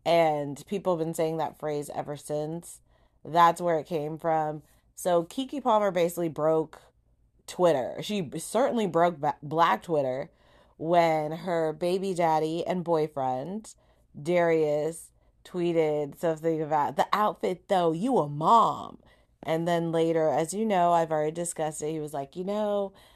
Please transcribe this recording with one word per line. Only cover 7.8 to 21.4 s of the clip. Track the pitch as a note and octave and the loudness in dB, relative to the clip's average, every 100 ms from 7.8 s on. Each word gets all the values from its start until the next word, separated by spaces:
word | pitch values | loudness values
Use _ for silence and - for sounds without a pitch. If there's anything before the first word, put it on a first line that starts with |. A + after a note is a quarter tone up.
| G#2+ - | 0 -6
She | - G#3 D#3 D#3+ | -6 -4 -4 -8
certainly | - G#3+ C4+ A#3+ G3+ | -4 0 2 2 0
broke | E3+ F3 D#3+ | 2 2 2
ba-, | D3 - | -4 -4
Black | D3+ D#3+ E3+ G#3 | -4 2 2 2
Twitter | - D3+ C3 B2+ D#3+ _ _ _ _ - | -2 -2 -2 -4 -8 _ _ _ _ -8
when | D#3 F3 E3 D#3 D3+ | 2 4 4 2 -2
her | E3 F3+ E3+ D#3+ | -6 -4 -2 -2
baby | D3+ F3 F#3+ G3 | -2 -2 -2 -2
daddy | F3 E3+ D#3 D#3 E3 - | 0 2 2 0 -2 -4
and | F#3 | -4
boyfriend, | E3+ E3 D#3 - C3 B2+ D3+ G#3 G#3+ - _ _ _ - | 0 0 0 -2 -4 -4 -6 -10 -12 -20 _ _ _ -10
Darius, | D3 F3 E3+ E3 D3+ D3 D3+ E3 - _ _ _ | 0 2 4 4 2 2 -2 -6 -14 _ _ _
tweeted | - F#3 F3 E3 D#3 D3+ C#3+ D3+ | -10 -4 0 2 2 0 -2 -2
something | E3+ D#3+ E3 D#3 | -2 0 0 -2
about, | D3+ D3+ C#3+ D3+ | 0 0 0 0
"The | - | 0
outfit, | F#3+ G#3 E3+ G#3 F3+ - | 2 0 -2 -4 -6 0
though, | F#3+ E3+ | 2 2
you | E3 A#3+ A#3 | 0 0 0
a | D3 | 0
mom." | D3 E3 A3+ F#3 B2 C2+ - _ _ _ _ | 0 4 6 4 0 -10 -18 _ _ _ _
And | - D#3+ E3+ | -4 -2 0
then | E3+ E3 | 0 2
later, | E3 E3 D#3+ D#3 | 2 2 2 2
as | C3+ D#3+ | 2 0
you | G3 | -2
know, | A3+ F#3+ F3 | 0 2 4
I've | E3+ D#3+ | 4 2
already | D#3 D3+ | 0 -2
discussed | E3 | -4